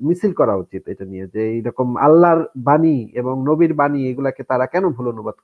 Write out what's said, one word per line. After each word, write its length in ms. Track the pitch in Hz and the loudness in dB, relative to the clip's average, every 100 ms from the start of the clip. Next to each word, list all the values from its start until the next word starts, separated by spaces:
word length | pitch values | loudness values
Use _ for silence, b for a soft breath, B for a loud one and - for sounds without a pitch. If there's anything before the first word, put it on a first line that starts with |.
মিছিল 320 | 139 175 208 | -2 0 -2
করা 220 | 175 123 101 | 0 0 0
উচিত 320 | 87 95 - | -4 -10 -10
এটা 180 | 95 95 | -12 -12
নিয়ে 220 | 95 95 | -12 -10
যে 180 | 104 110 | -4 -4
এইরকম 460 | 113 113 - 123 120 | -4 -4 -4 -4 2
আল্লাহর 480 | 143 165 175 165 160 135 | 4 6 6 4 0 -4
বাণী 520 | 123 151 165 143 107 | 2 4 4 0 -2
এবং 320 | 120 123 131 135 | -6 -4 -2 0
নবীর 260 | 156 165 | 2 2
বাণী 340 | 151 147 143 131 | 2 0 0 -2
এগুলাকে 360 | 127 139 131 | -2 -4 -6
তারা 220 | 131 127 131 | -4 -2 0
কেন 240 | 175 190 | 0 -2
ভুল 200 | 120 123 | -2 -6
অনুবাদ 260 | 113 107 - | -6 -10 -12